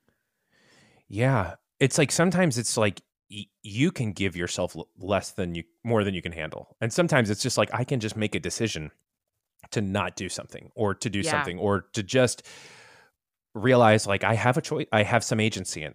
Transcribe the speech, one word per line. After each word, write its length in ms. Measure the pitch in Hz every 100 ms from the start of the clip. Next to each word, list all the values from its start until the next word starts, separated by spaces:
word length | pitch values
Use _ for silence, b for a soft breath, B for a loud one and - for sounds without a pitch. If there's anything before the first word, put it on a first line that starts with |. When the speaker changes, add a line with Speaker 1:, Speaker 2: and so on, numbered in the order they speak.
| _ _ _ _ _ _ _ _ _ _ -
Speaker 1:
Yeah. 460 | 98 127 131 85 - _ -
It's 180 | 135 -
like, 140 | 143
sometimes 460 | - 175 175 180 117
it's 180 | 113 -
like 240 | 107 - _ _ _
y-, 140 | 104 101 _
you 280 | 110 101 165
can 200 | - 110
give 240 | 87 98 87
yourself 400 | 87 - 87 82
l-, 120 | - -
less 340 | 92 98 -
than 220 | - 90
you, 100 | 85 - _
more 200 | 117 113
than 100 | 101
you 80 | 92
can 100 | 82
handle. 440 | 80 78 - - -
And 120 | 113
sometimes 380 | - 170 151 104
it's 120 | 107
just 160 | 127 -
like, 120 | 107
I 120 | 113
can 160 | 123 135
just 160 | 107 110
make 180 | 107
a 60 | 95
decision 500 | 85 - 113 82 76 - _ _ _ _ _ _ -
to 100 | -
not 360 | 101 98 92 -
do 120 | 92
something 420 | - - - -
or 200 | - 104
to 140 | 95 117
do 100 | 98
Speaker 2:
Yeah. 100 | 85
Speaker 1:
something 280 | 151 139 87
or 240 | 101 98 -
to 80 | -
just 440 | 95 131 123 - - B B B B B B _ _ _ _
realize, 520 | 113 113 123 113 110 101
like, 180 | 98
I 100 | 98
have 220 | 113 120 139
a 40 |
choice. 260 | - - 151
I 100 | 107
have 220 | 104 120
some 160 | - 113
agency 420 | 110 101 92 -
in 100 | 76